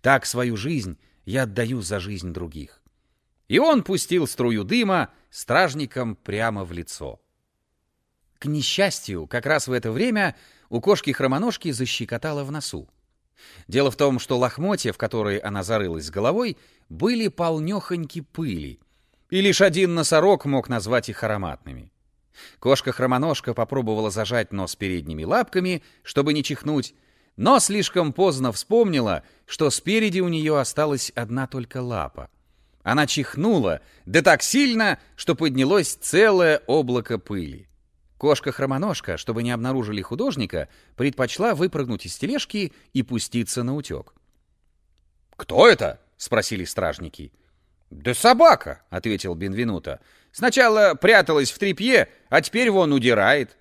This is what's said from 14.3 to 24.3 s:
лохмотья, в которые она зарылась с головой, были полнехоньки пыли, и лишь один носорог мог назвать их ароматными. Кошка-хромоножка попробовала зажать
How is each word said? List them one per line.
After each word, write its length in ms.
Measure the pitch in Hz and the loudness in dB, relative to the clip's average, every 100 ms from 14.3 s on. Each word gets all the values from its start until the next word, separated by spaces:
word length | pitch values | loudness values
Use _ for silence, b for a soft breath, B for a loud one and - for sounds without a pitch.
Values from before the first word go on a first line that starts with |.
| 127 | 0
лохмотья, 540 | 127 - 180 208 117 | 0 0 -2 -2 -2
в 60 | - | -4
которые 420 | 113 117 104 101 | -4 -2 -2 -2
она 220 | 104 101 | -4 -6
зарылась 440 | 92 110 95 80 78 | -2 0 0 -4 -6
с 40 | |
головой, 460 | 87 113 190 240 - b b b | -2 0 0 -2 -6 b b b
были 400 | 80 196 240 214 | -2 0 0 -2
полнехоньки 920 | - 170 160 156 202 - 175 156 170 | -2 -2 -2 -4 -6 -6 -8 -6 -12
пыли, 600 | 143 - 160 90 71 - _ _ _ _ _ | -12 -8 -6 -6 -8 -14 _ _ _ _ _
и 100 | 185 | 2
лишь 200 | 196 - | 2 6
один 340 | 196 165 185 | 4 4 0
носорог 500 | 170 147 156 180 185 | 2 2 4 6 4
мог 240 | 143 135 - | 2 -2 -2
назвать 400 | 123 98 123 - | -4 0 -2 -2
их 160 | 107 | -6
ароматными. 680 | 113 104 90 67 - 64 58 _ _ _ _ B B B | -4 -4 -6 -8 -14 -16 -18 _ _ _ _ B B B
Кошка-хромоножка 960 | 120 135 - 123 127 127 156 147 - | 2 2 0 -2 0 0 0 -2 -4
попробовала 560 | 117 113 135 113 107 107 | -4 -2 -2 -2 -2 -2
зажать 420 | 98 104 | -2 -2